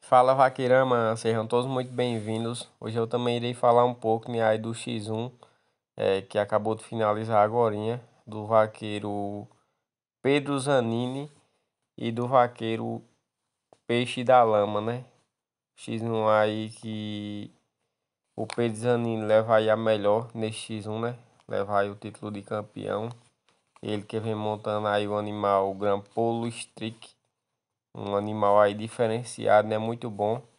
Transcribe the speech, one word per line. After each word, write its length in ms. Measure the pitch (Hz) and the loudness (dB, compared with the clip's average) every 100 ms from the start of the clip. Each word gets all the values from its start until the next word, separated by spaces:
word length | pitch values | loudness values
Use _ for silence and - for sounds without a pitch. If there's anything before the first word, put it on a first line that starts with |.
Fala, 340 | - 127 127 | 6 6 6
Vaqueirama, 800 | 135 131 131 127 127 131 120 113 113 | 6 4 4 4 4 6 2 2 0
sejam 300 | 113 113 110 | 0 -2 0
todos 220 | 120 127 | 0 0
muito 240 | 131 127 | -4 -4
bem-vindos. 760 | 123 123 117 107 110 117 120 - _ | -4 -2 -2 -4 -4 -4 -8 -12 _
Hoje 160 | 110 113 | -8 -4
eu 100 | 113 | -2
também 300 | 120 120 120 | -2 -2 -2
irei 180 | 120 | -4
falar 300 | 120 123 120 | 0 4 6
um 100 | 123 | 4
pouco, 360 | 123 113 113 113 | 2 -2 -2 -2
né, 120 | 120 | 0
aí 160 | 113 110 | 2 2
do 140 | 113 | -2
X 340 | 113 - 117 107 | -8 -8 -8 -6
um, 220 | 110 123 - - _ _ _ _ - | -6 -6 -12 -20 _ _ _ _ -4
é, 260 | 104 98 | 0 0
que 160 | 95 104 | -2 -2
acabou 360 | 104 107 107 | 0 0 -2
de 100 | 110 | -6
finalizar 580 | - 117 107 107 110 110 | -6 -2 0 0 2 4
agorinha, 580 | 107 117 117 104 107 120 - _ - | 4 4 0 0 -4 -6 -10 _ -14
do 200 | 107 107 | -12 2
vaqueiro 1040 | 113 107 - 110 104 104 101 101 104 - _ _ _ _ _ _ _ | 2 2 -2 -8 -6 -6 -6 -6 -8 -14 _ _ _ _ _ _ _
Pedro 360 | 131 143 139 143 | 0 0 0 -4
Zanini 720 | 131 139 113 117 123 135 147 147 _ _ _ _ _ - | 2 2 2 -2 -4 -8 -12 _ _ _ _ _ _ -8
e 160 | 117 | -6
do 140 | 113 123 | -4 2
vaqueiro 760 | 131 123 123 113 113 113 113 - _ _ _ _ _ _ _ _ | 4 4 0 -4 -4 -6 -10 -14 _ _ _ _ _ _ _ _
Peixe 360 | 120 123 - | -2 -2 -4
da 180 | 123 127 | 6 6
Lama, 380 | 113 107 101 104 | 8 4 2 0
né? 240 | 110 120 127 _ _ _ _ _ _ _ | -4 -8 -10 _ _ _ _ _ _ _
X 260 | - 117 | -8 -6
um 240 | 117 113 107 | -2 0 4
aí 420 | 107 107 107 110 | 4 4 0 -8
que 840 | 113 113 107 107 104 104 104 104 _ _ _ _ _ _ _ _ | -10 -10 -8 -8 -8 -10 -10 -14 _ _ _ _ _ _ _ _
o 120 | - 110 | -10 -8
Pedro 300 | - 120 107 | -2 -2 -2
Zanini 480 | 120 120 117 113 | -2 0 0 -2
leva 320 | 107 107 110 110 | 4 4 6 2
aí 140 | 110 | 4
a 60 | 107 | 2
melhor 540 | 110 110 101 107 120 | 2 2 2 2 -2
nesse 240 | 117 110 107 | -6 -6 -6
X 280 | - 110 104 | -10 -10 -8
um, 140 | 110 | -6
né? 160 | 117 123 _ _ - | -6 -8 _ _ -6
Leva 300 | 101 101 104 | -6 0 0
aí 100 | 101 | 0
o 60 | |
título 360 | 101 107 - 107 | -4 -14 -12 -10
de 120 | 104 | -10
campeão. 680 | 101 107 104 - 101 101 113 117 _ _ _ _ _ _ | -8 -8 -8 -10 -6 -4 -6 -12 _ _ _ _ _ _
Ele 200 | 107 104 | -6 -6
que 160 | 95 113 | -6 -6
vem 160 | 110 | -4
montando 540 | 107 107 107 107 107 107 | -4 -4 -4 -4 -2 0
aí 180 | 104 104 | 0 0
o 100 | 104 | -4
animal 560 | 104 104 101 98 98 | -4 -2 2 2 2
Gran 260 | 98 101 101 | -2 -2 -2
Polo 480 | 101 - 117 117 117 | -4 -4 -2 -2 -6
Streak, 640 | 113 - - 110 113 - _ _ _ _ _ _ _ _ | -8 -16 -10 -12 -12 -20 _ _ _ _ _ _ _ _
um 220 | - 101 101 | -10 -2 -2
animal 420 | 104 107 101 101 | -2 0 4 6
aí 160 | 104 | 6
diferenciado, 960 | 104 113 - 117 113 123 - 110 104 107 | 2 -10 -2 -2 -2 -6 -6 4 4 4
né? 100 | 110 | -2
Muito 320 | 110 117 120 | -2 -6 -8
bom. 320 | 101 104 120 - | -4 -2 -2 -8